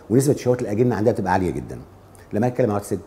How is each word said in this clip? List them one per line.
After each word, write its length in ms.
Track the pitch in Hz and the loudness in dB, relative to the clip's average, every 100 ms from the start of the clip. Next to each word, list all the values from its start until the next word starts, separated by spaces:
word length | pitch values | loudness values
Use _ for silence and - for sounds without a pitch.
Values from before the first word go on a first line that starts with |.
| - | 0
ونسبه 260 | 120 139 120 | 2 4 2
شهوات 260 | 123 123 | 2 0
الاجنه 340 | 104 104 123 98 | 0 0 0 2
عندها 180 | 107 | 2
بتبقى 200 | - 92 | 0 0
عاليه 180 | 95 87 | 2 0
جداً. 280 | 69 58 - - - - - - | -2 -8 -14 -16 -20 -20 -20 -6
لما 140 | 104 123 | -2 -2
اتكلم 220 | 123 117 | 0 -2
عن 40 | |
واحده 140 | 104 - | -2 -4
ست 120 | 95 | -8